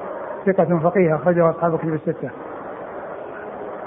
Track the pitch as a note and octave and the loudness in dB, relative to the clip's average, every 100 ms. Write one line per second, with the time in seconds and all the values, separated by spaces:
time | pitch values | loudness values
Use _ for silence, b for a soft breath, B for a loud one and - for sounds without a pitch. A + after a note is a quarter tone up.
0 | - - - - - F#3+ E3+ F3 E3 F3 | -8 -10 -8 -2 2 4 4 4 4 4
1 | F3 D3+ D#3 E3+ E3 E3 E3+ D#3+ D#3+ D#3 | 4 4 4 6 4 4 2 2 0 -2
2 | - D#3 - - - - - - - - | -2 -4 -8 -10 -12 -12 -12 -12 -12 -12
3 | - - - - - - - - | -12 -12 -12 -12 -12 -10 -10 -10